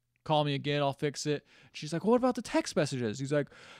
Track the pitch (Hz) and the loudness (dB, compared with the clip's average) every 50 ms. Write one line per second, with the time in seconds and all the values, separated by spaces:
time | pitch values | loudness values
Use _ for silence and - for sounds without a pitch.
0 | _ _ _ _ - - 156 151 147 147 139 139 127 147 143 147 143 139 131 - | _ _ _ _ -2 2 2 4 4 2 0 -2 -2 -2 0 0 0 0 0 -2
1 | 156 143 131 - - 151 147 - - _ _ - - - - - 156 151 165 160 | -4 -4 -4 -4 -4 -2 -2 -4 -6 _ _ -20 -20 -20 -16 -14 -10 -6 -6 -2
2 | 185 208 240 247 254 254 240 247 - - - 320 320 - - 185 151 - 139 127 | 2 2 4 4 4 2 0 -2 -4 -2 0 0 0 0 0 0 0 0 0 -2
3 | 123 107 104 131 139 135 151 147 139 - - - - - - - | -2 -2 -2 -4 -4 -2 0 0 0 -2 -8 -20 -20 -20 -20 -16